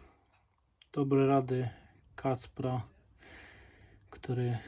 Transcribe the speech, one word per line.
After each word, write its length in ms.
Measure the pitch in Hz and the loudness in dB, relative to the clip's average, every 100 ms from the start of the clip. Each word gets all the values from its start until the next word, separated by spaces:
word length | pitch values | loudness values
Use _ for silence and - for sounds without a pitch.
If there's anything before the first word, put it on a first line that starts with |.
| - _ _ _ _ _ _ _ _ | -20 _ _ _ _ _ _ _ _
dobre 340 | 147 139 139 135 | -2 2 4 6
rady 420 | 139 127 127 123 - - _ _ - | 4 2 -2 -4 -8 -20 _ _ -6
Kacpra, 680 | 135 123 - - 131 120 - - _ _ - - - - - - - - - | -2 -2 -6 -6 -4 -4 -6 -16 _ _ -20 -20 -20 -20 -20 -20 -20 -20 -20
który 480 | - - 123 123 117 | -12 -4 -2 -2 -4